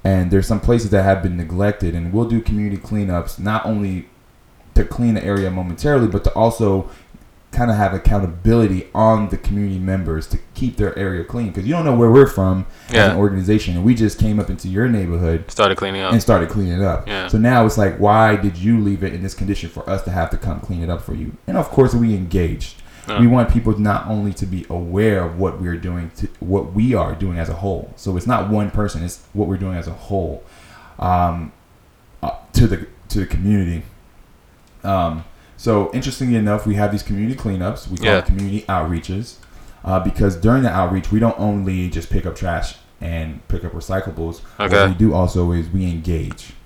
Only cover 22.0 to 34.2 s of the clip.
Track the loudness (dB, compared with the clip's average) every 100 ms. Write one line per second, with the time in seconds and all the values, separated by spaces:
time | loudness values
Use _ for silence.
22 | 2 0 0 0 0 -2 -8 -12 -20 -18
23 | -4 4 6 6 4 2 2 2 2 0
24 | -2 -2 -2 -4 -6 -6 -6 -6 -2 2
25 | 2 2 -2 -2 -2 -2 -6 -4 -6 -6
26 | -8 -8 -8 -8 -2 -2 0 0 2 2
27 | 0 -4 -4 -4 -6 -4 -4 -6 -8 -10
28 | -4 -4 0 -2 0 0 0 -2 -2 -4
29 | -8 -10 -10 -4 -2 -2 -4 -6 -8 -12
30 | -6 -6 -4 -10 -16 -20 -20 -20 -20 -6
31 | 0 2 2 -2 -10 _ _ _ _ _
32 | _ -10 -10 -10 -2 2 4 2 -6 -18
33 | -6 -6 -4 -2 0 0 0 -6 -10 -20
34 | -20 -20